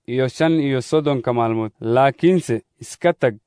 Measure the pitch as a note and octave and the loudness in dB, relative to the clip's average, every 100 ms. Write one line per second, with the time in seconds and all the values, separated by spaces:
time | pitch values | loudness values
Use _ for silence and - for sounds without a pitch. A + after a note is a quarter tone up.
0 | - B2 C3 - D#3+ E3 C#3+ C3 - D#3 | -6 -2 -2 0 0 0 0 -2 -2 -2
1 | D3 C3+ B2 A#2+ A2+ A2+ G#2+ - A2+ B2 | 0 -2 -2 0 0 -2 -4 -6 -2 2
2 | C#3 - E3+ F#3 - A2+ - _ - - | 2 2 2 2 0 -6 -8 _ -20 -4
3 | F3 E3 C3 G#2 | -2 0 -2 -2